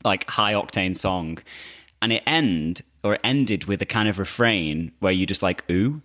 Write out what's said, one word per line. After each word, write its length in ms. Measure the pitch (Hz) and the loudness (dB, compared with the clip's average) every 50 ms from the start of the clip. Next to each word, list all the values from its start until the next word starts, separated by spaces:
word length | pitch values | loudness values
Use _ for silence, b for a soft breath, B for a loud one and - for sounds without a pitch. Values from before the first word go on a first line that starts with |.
| - | -2
like, 260 | 117 95 95 - - | 0 0 0 -2 -4
high-octane 640 | - - 107 104 104 101 - - - 104 92 92 92 | -2 0 0 2 2 0 -2 -2 -2 -2 -2 0 0
song. 440 | - - 95 92 90 82 80 82 - - B B B B B B B B B B B - | -2 -2 -2 -2 -2 -4 -6 -8 -10 -12 B B B B B B B B B B B -2
And 100 | 113 113 | 0 0
it 80 | - - - | 0 0 0
end, 560 | 156 160 156 113 90 80 76 82 85 - - _ _ _ - | 2 2 2 2 2 2 0 -2 -4 -6 -8 _ _ _ -2
or 120 | 104 104 | 0 0
it 60 | - - | 0 0
ended 420 | 117 131 143 131 110 107 92 - | 0 2 2 2 2 0 -2 -2
with 160 | 98 98 95 | -2 -2 -2
a 60 | - - | -2 -2
kind 200 | - 113 107 107 | 0 0 2 2
of 120 | 95 95 | 0 0
refrain 720 | 95 - - - 120 117 110 95 82 78 76 80 85 85 - - | -2 -4 0 2 2 2 2 2 0 0 -2 -2 -4 -6 -4 -2
where 120 | 101 95 | 0 2
you 140 | 92 92 92 | 2 2 2
just, 160 | 90 95 - | 0 0 0
like, 220 | - 90 90 - - - | 0 0 0 -2 -2 0
"Ooh." 280 | 87 92 104 131 151 156 | 2 2 2 2 0 -2